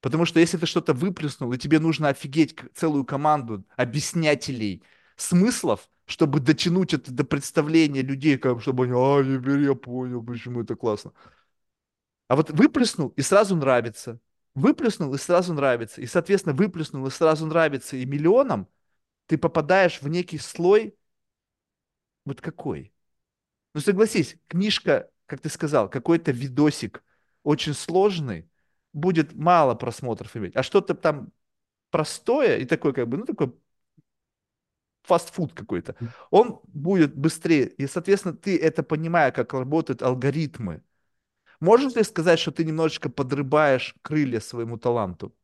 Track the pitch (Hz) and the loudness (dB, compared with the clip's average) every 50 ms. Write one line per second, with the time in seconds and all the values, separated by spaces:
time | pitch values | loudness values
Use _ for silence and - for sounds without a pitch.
0 | - 139 135 156 170 165 - 165 170 165 - 170 170 160 - 180 160 - 147 123 | -4 -2 0 0 0 2 4 4 4 4 2 -4 -4 -2 -2 -2 0 0 -2 0
1 | 151 202 185 - 156 147 131 _ 135 120 123 123 - 147 151 156 156 165 156 135 | 0 -4 -4 -4 -8 -8 -6 _ -6 -6 -6 -6 0 2 2 4 4 2 0 0
2 | 151 147 139 - - 143 135 160 160 135 - - - - _ - - 165 151 143 | 0 0 0 -2 -6 -6 0 0 0 0 0 -16 -20 -20 _ -4 -2 0 0 0
3 | 135 - 147 139 147 151 151 147 127 117 110 98 92 _ _ - 127 123 113 151 | -2 -2 -6 -2 0 0 0 0 -2 -6 -10 -10 -12 _ _ -4 -2 -2 -2 -4
4 | 143 - - 170 160 151 147 143 - - 135 120 110 104 95 - _ _ _ _ | -6 -4 -4 0 2 2 2 0 -2 -8 -6 -4 -4 -6 -6 -8 _ _ _ _
5 | _ _ _ _ - - 180 175 190 233 247 - - 143 107 - - _ _ _ | _ _ _ _ -6 2 4 4 4 4 2 0 0 0 -2 -2 -2 _ _ _
6 | _ _ - - 165 151 135 151 127 - - - - 180 165 185 185 - - 139 | _ _ 0 0 0 2 2 0 2 2 2 2 2 0 2 2 0 0 -2 -4
7 | - - 127 123 147 - - 143 139 - - 165 147 147 160 165 160 151 143 135 | -4 -8 -6 -6 -2 -2 -2 -4 -4 -2 -2 0 0 2 4 4 4 4 2 -2
8 | 131 131 135 135 131 156 143 127 - 131 123 117 110 135 131 123 127 123 123 123 | -4 -4 -4 -2 2 2 2 2 2 -2 -2 0 -2 -4 0 0 0 0 2 2
9 | 127 135 143 143 135 131 135 131 123 135 139 139 147 139 135 123 - 123 123 127 | 2 4 4 2 2 0 -2 -4 -2 -2 0 2 2 2 0 -2 -4 -10 -8 -8
10 | 127 127 123 123 117 117 123 117 - 123 123 120 113 107 120 - - 117 104 104 | -8 -6 -8 -10 -8 -8 -12 -10 -10 -8 -8 -8 -6 -6 -8 -4 -2 -2 -2 -2
11 | - 101 _ _ _ - _ _ _ _ _ _ _ _ _ _ _ _ _ _ | -6 -16 _ _ _ -20 _ _ _ _ _ _ _ _ _ _ _ _ _ _
12 | _ _ _ _ _ _ 127 139 156 - 151 156 233 302 - 294 247 - - - | _ _ _ _ _ _ 0 0 0 0 4 4 4 4 6 2 0 0 0 -4
13 | 151 120 - - 135 - 190 202 196 190 196 165 139 131 127 123 113 117 110 - | -6 -6 -4 -4 -2 4 4 4 4 4 2 0 2 2 2 2 2 -2 -8 -12
14 | - - 113 113 _ _ _ _ _ _ _ 135 139 247 320 - 320 226 - - | -14 -16 -16 -16 _ _ _ _ _ _ _ 0 2 2 2 2 0 -2 -2 -2
15 | 170 139 131 135 - - 175 175 185 180 170 147 139 135 123 120 117 107 - - | -6 -6 -6 -6 -2 2 2 2 2 0 -2 0 2 0 0 0 -2 -10 -10 -14
16 | 127 117 - 180 170 - 196 190 - 175 139 131 196 214 180 175 156 - - 139 | -14 -2 -2 -2 0 2 0 0 0 -2 0 0 0 0 0 -6 -8 -8 -6 -8
17 | 131 135 131 - 170 160 156 151 160 156 156 170 165 156 139 131 - - - 131 | -8 -8 -2 2 2 2 2 2 -2 -2 0 2 2 2 0 -4 -8 -8 -8 -8
18 | 127 127 143 143 147 165 202 254 285 262 151 107 92 _ _ _ _ _ _ _ | -6 -6 -6 0 2 4 4 4 4 2 0 -4 -4 _ _ _ _ _ _ _
19 | _ _ _ _ _ _ 165 139 120 160 - 165 147 147 185 190 190 175 - - | _ _ _ _ _ _ -4 -2 -2 0 0 0 0 2 4 4 4 4 2 -2
20 | 135 143 160 175 175 175 165 151 - - - - 170 180 202 214 226 208 _ _ | -8 -4 -4 -4 -4 -6 -8 -12 -12 -12 -8 0 4 6 6 4 4 0 _ _
21 | _ _ _ _ _ _ _ _ _ _ _ _ _ _ _ _ _ _ _ _ | _ _ _ _ _ _ _ _ _ _ _ _ _ _ _ _ _ _ _ _
22 | _ _ _ _ _ 139 135 - - 170 160 - - 139 - 147 - - _ _ | _ _ _ _ _ -12 -12 -10 -10 -12 -12 -8 -8 -8 -8 -8 -10 -16 _ _
23 | _ _ _ _ _ _ _ _ _ _ _ _ _ _ _ 151 147 - 202 180 | _ _ _ _ _ _ _ _ _ _ _ _ _ _ _ -4 0 0 2 2
24 | 220 220 - 220 147 - - _ _ _ - 170 196 214 202 - _ - 151 123 | 2 2 2 -2 -2 -2 -4 _ _ _ -2 -2 0 0 0 -2 _ 0 0 0
25 | - _ _ _ _ _ - 135 _ 156 - - - 147 147 135 107 95 - 135 | 0 _ _ _ _ _ -14 -10 _ -10 -8 -6 -6 0 0 0 0 0 -4 -6
26 | 117 - 170 165 165 - 131 120 135 139 127 135 147 151 143 - - 101 _ - | 0 2 2 2 2 -2 -4 -2 -4 -6 0 2 2 2 2 0 -10 -10 _ -14
27 | _ _ _ _ _ _ _ _ _ 147 151 147 - 160 147 - - - 165 185 | _ _ _ _ _ _ _ _ _ -2 0 0 0 -6 -6 -8 -8 -2 0 2
28 | 196 208 190 170 147 127 98 80 80 _ _ _ _ _ _ _ _ _ _ 151 | 2 2 0 -2 -6 -6 -8 -10 -12 _ _ _ _ _ _ _ _ _ _ -2
29 | 147 185 185 160 151 - - - 156 170 180 170 151 131 117 107 - 117 113 - | 0 0 2 2 0 -2 -4 -2 2 4 6 6 6 4 2 0 -4 -8 -8 -6
30 | - 123 110 95 - 104 - 117 104 87 - 113 131 - - 202 190 - 190 - | -6 -6 -6 -6 -8 -14 -10 -10 -10 -4 -2 -2 -4 2 2 2 2 2 -6 0
31 | - 165 151 143 - - _ _ _ _ _ _ _ _ _ _ _ _ - 156 | 0 -2 -2 -2 -8 -16 _ _ _ _ _ _ _ _ _ _ _ _ -4 -2
32 | 156 - - - _ - 240 294 285 214 135 107 123 123 - 143 - 147 131 135 | -2 -2 -6 -8 _ 0 2 2 4 2 2 0 0 -2 -4 0 0 -2 0 0
33 | 123 117 120 156 226 - 294 - 156 127 - _ _ _ _ _ _ _ _ _ | -2 -2 -4 -6 -6 -8 -2 -2 -2 -4 -4 _ _ _ _ _ _ _ _ _
34 | _ _ _ _ _ _ _ _ _ _ _ _ _ _ _ _ _ _ _ _ | _ _ _ _ _ _ _ _ _ _ _ _ _ _ _ _ _ _ _ _
35 | _ - 185 170 175 - - - 175 131 - - 104 - 107 87 - - - _ | _ 2 2 2 2 -4 -6 -6 -6 -6 -6 -12 -10 -6 -6 -6 -6 -8 -12 _
36 | 120 113 117 - - _ - 190 247 240 - - _ _ - 151 139 170 196 185 | -12 -14 -14 -16 -10 _ 4 4 4 4 0 -12 _ _ -14 -8 -2 0 4 4
37 | 156 139 - 135 135 160 160 - - 175 170 147 123 123 - - 139 135 - 180 | 4 2 2 -2 -2 -2 -2 -2 0 2 2 2 2 0 -2 -8 -8 -6 -6 -6
38 | 170 190 196 196 - 185 151 - - 202 190 160 151 160 156 - 151 _ 160 151 | 0 0 0 0 0 -6 -10 -6 -6 -2 -2 2 2 0 0 0 -4 _ -4 -4
39 | 160 165 170 175 151 127 - - 123 - - 131 127 131 147 165 160 - 131 120 | -4 0 2 2 2 2 2 -2 -4 -4 -4 -6 -4 -2 -2 -2 -2 -2 -6 -2
40 | - 127 127 127 127 143 135 156 160 143 - - 117 92 82 - _ _ _ _ | -2 -2 -2 0 -2 -2 -2 -2 -4 -6 -8 -10 -10 -10 -10 -10 _ _ _ _
41 | _ _ _ _ _ _ _ _ _ _ _ _ 151 170 214 247 277 269 240 240 | _ _ _ _ _ _ _ _ _ _ _ _ 4 6 6 6 6 2 0 0
42 | 214 - - - 160 180 165 165 - 175 - - 165 160 156 160 160 156 - - | 0 0 0 -2 4 4 4 4 2 -4 -4 -4 -4 -2 -2 -2 -2 -2 -2 -4
43 | - 151 - - 139 127 143 139 143 131 143 151 156 147 135 127 - - - _ | -8 -8 -6 -6 -4 -4 -2 -4 -2 0 2 2 4 4 2 0 0 -6 -14 _
44 | _ - 151 156 147 135 120 110 107 - - 120 117 117 117 113 - 123 120 117 | _ -4 -2 -2 0 0 -2 -6 -6 -6 -8 -8 -8 -8 -8 -4 -2 0 0 0
45 | 107 92 90 _ - - _ _ | -2 -4 -6 _ -14 -16 _ _